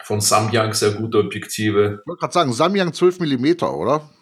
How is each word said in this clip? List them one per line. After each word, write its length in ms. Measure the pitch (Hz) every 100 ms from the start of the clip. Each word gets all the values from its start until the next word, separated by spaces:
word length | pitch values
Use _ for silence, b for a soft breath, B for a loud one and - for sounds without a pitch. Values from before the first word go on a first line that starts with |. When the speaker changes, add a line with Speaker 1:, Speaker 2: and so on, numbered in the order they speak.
Speaker 1:
von 180 | - 104
Samyang 520 | - 107 110 113 110
sehr 180 | - 104
gute 260 | 104 113 110
Objektive. 840 | 92 98 - - 107 101 104 104
Speaker 2:
Ich 60 | 156
wollte 120 | 175
grad 140 | 151
sagen, 200 | 180 139
Samyang 400 | 117 170 196 175
zwölf 260 | - 180 180
Millimeter, 540 | 156 127 139 175 76
oder? 360 | 69 101 151 151 b